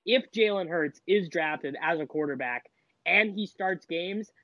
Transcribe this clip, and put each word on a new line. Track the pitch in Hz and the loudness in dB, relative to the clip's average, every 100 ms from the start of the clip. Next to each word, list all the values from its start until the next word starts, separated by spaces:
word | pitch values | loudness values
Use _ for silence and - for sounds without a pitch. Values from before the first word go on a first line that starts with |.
| 202 | 2
if | 254 - | 2 2
Jalen | 220 214 196 165 | 2 2 2 -2
Hurts | 170 151 - - | -2 -2 -2 2
is | 202 170 | 2 2
drafted | 175 156 151 143 139 | -2 -2 -2 -6 -4
as | 160 165 | -2 -2
a | 143 | -2
quarterback | 156 147 131 123 123 - _ _ _ 165 | -2 -2 -2 -4 -6 -10 _ _ _ 2
and | 190 220 | 2 2
he | 202 202 | -2 -6
starts | - 190 185 - | -2 -2 -2 -4
games, | 165 180 208 214 _ | -6 -4 -6 -8 _